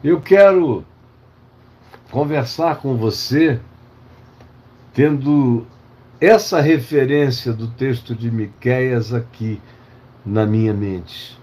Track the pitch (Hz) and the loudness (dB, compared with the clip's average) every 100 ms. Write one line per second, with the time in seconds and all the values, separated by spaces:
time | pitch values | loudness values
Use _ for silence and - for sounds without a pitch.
0 | 147 165 - 190 196 190 160 101 - _ | 0 -2 4 6 6 6 0 -2 -8 _
1 | _ _ _ _ _ _ _ _ - - | _ _ _ _ _ _ _ _ -20 -20
2 | - 131 147 151 120 - 165 156 139 120 | -8 -4 -2 -2 -4 -2 -2 -2 -4 -2
3 | 110 - - 139 160 120 - - - - | -2 -4 -4 0 2 0 -8 -20 -20 -20
4 | - - - _ - - - - - - | -20 -20 -20 _ -20 -20 -20 -20 -10 0
5 | 147 143 135 147 131 117 117 - - - | 0 2 0 2 2 -2 -6 -20 -20 -20
6 | - - 170 220 - 175 147 156 120 147 | -20 0 4 4 4 0 2 2 2 0
7 | 131 147 143 123 123 113 113 117 135 120 | 2 2 0 -2 -6 -6 -8 -6 -4 -4
8 | - 110 117 113 104 - 120 127 131 120 | -6 -8 -4 -4 -6 -6 -2 0 0 -2
9 | 110 120 117 - 110 104 - - - - | -2 -6 -8 -10 -8 -8 -14 -20 -20 -20
10 | - - - 107 107 110 110 101 101 92 | -20 -18 -6 -2 0 2 0 -2 -4 -8
11 | 82 - - - | -10 -18 -20 -20